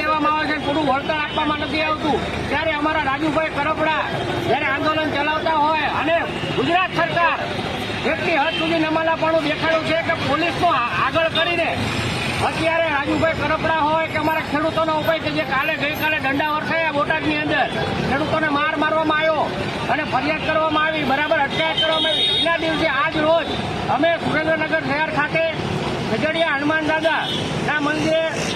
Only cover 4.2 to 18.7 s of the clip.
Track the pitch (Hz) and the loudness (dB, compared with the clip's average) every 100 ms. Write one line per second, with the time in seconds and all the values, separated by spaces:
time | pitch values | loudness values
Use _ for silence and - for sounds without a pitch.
4.2 | 339 - - 262 294 277 302 311 302 285 | -4 -2 0 0 0 0 0 0 0 0
5.2 | 294 311 320 320 302 311 269 175 277 330 | 0 0 0 2 2 2 0 0 0 0
6.2 | 240 160 160 - 262 349 381 320 330 - | 0 -4 -4 -2 2 2 2 0 0 2
7.2 | 330 214 - - - - - - 240 330 | 2 0 -4 -4 -6 -6 -6 -4 -2 0
8.2 | 349 320 311 311 320 330 311 320 320 330 | 0 2 2 0 0 2 2 2 2 2
9.2 | 320 330 294 302 320 320 311 320 330 311 | 2 2 2 0 2 0 2 0 0 0
10.2 | 262 294 339 - 349 277 240 - 247 302 | 0 0 0 2 2 2 0 0 0 2
11.2 | 330 311 339 339 302 - - - - - | 2 2 0 0 0 0 -2 -2 -2 -4
12.2 | - - - 311 320 330 330 285 294 311 | -4 -2 -2 0 0 2 2 0 0 2
13.2 | 320 320 294 311 320 320 302 320 320 311 | 2 0 0 0 0 2 2 2 0 -2
14.2 | 302 320 - 285 320 311 320 311 302 320 | 0 0 -2 -2 0 0 0 0 2 0
15.2 | 311 294 311 269 302 302 285 311 302 311 | 0 -2 -2 0 0 -2 -2 -2 -2 0
16.2 | 269 277 311 302 302 320 320 285 302 320 | 0 0 0 0 0 0 0 0 0 0
17.2 | 294 302 302 294 233 226 - - - 269 | 0 -2 0 0 0 -2 -4 -2 0 0
18.2 | 302 320 311 285 302 | 0 0 0 0 0